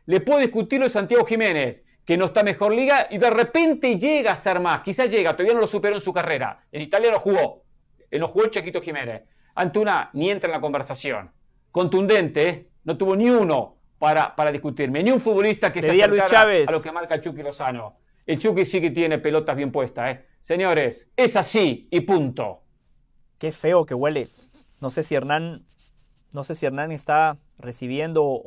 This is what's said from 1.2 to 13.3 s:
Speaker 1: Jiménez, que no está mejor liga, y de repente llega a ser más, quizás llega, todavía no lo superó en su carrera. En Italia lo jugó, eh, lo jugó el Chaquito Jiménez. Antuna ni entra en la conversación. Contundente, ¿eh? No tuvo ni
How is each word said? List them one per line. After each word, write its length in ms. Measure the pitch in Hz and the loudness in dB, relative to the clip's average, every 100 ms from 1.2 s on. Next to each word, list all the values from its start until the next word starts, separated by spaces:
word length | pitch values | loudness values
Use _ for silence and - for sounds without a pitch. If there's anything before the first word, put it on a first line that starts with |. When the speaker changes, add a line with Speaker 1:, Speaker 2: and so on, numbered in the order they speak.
| - | 2
Speaker 1:
Jiménez, 580 | 226 214 156 127 - _ _ | 0 0 0 -2 -6 _ _
que 140 | - 175 | -2 0
no 80 | 185 | 2
está 160 | 214 | 2
mejor 320 | 208 - 208 | 0 0 0
liga, 320 | 226 269 285 - | 2 4 2 2
y 80 | 202 | 0
de 100 | 240 | 2
repente 680 | 220 233 330 330 285 254 196 | 4 2 2 2 2 0 0
llega 320 | 269 302 226 | 2 2 0
a 40 | 175 | 0
ser 240 | 190 180 | -2 0
más, 200 | 175 151 | 0 -2
quizás 300 | - 196 247 | -2 -2 0
llega, 220 | 214 165 | 2 2
todavía 200 | 160 196 | 2 2
no 60 | 233 | 2
lo 80 | 208 | 0
superó 260 | 202 202 202 | 0 -2 -2
en 40 | |
su 100 | 185 | -4
carrera. 500 | 175 165 143 113 - _ | -4 -2 -4 -6 -10 _
En 100 | 147 | -12
Italia 280 | 151 202 226 | -4 0 2
lo 80 | 202 | 2
jugó, 440 | 202 190 139 - _ _ _ _ _ | 2 2 0 -4 _ _ _ _ _
eh, 80 | 147 | -6
lo 80 | 165 | -2
jugó 180 | 190 220 | 0 0
el 60 | |
Chaquito 300 | 208 226 180 | -2 -6 -8
Jiménez. 420 | 165 147 120 110 - _ _ - | -8 -8 -8 -12 -16 _ _ -4
Antuna 560 | 185 208 208 175 - | -2 0 0 0 -4
ni 160 | 147 180 | -4 -4
entra 180 | 202 170 | -2 -4
en 60 | |
la 80 | 156 | -4
conversación. 720 | 151 143 131 127 143 110 92 _ _ _ _ | -4 -4 -6 -8 -8 -8 -10 _ _ _ _
Contundente, 760 | 175 180 190 202 214 165 147 165 | -2 0 2 4 2 2 0 0
¿eh? 200 | 165 - _ | -2 -12 _
No 140 | - 165 | -8 -2
tuvo 180 | 190 190 | 0 2
ni 140 | 240 | 4